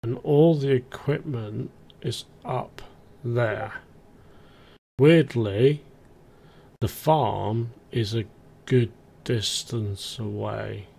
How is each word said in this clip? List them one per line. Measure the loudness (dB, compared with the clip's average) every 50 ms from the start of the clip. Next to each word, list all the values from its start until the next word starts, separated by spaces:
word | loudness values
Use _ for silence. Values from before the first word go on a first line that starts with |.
| -4
And | -6 -6 -6 -2
all | 2 6 6 8 6 6
the | 4 2 2 2
equipment | 2 0 -4 -18 -8 -4 -4 -4 -2 -4 -6 -6 -6 -6 -8 -8 -8 -10 -10 -12 -18 -20 -20 -20 -10
is | -8 -6 -6 -6 -10 _ -20 -16 -8
up | -6 -6 -6 -6 -8 -12 -20 -20 -20 -20 -20 -20 -20 -20 -10 -8
there. | -4 0 0 0 0 -2 -4 -6 -10 -10 -14 -18 _ -20 -20 -20 -20 -20 -20 -20 -20 -20 -20 -20 -20 -20 -20 -20 -20 -20 _ _ _ _ 4
Weirdly, | 6 8 8 8 4 2 0 -2 -2 0 2 4 4 4 4 2 -6 -18 -20 -20 -20 -20 -20 _ -20 -20 -20 -20 -20 -20 -20 -20 -20 -20 _ _
the | -4 -4
farm | -4 -4 0 2 2 4 2 0 0 -2 -4 -2 -2 -2 -4 -6 -10 -18 -20 _ -4
is | -4 -2 -2 -2
a | -4 -4 -6 -12 _ -20 -20 -20 _ _
good | 2 2 2 2 2 -4 -16 -20 _ _ -18 -6
distance | -4 -2 -2 -2 -2 -4 -6 -6 -6 -6 -4 -4 -4 -6 -8 -10 -12 -10 -10
away. | -8 -8 -6 -6 -6 -6 -6 -6 -6 -8 -8 -10 -12 -16 -20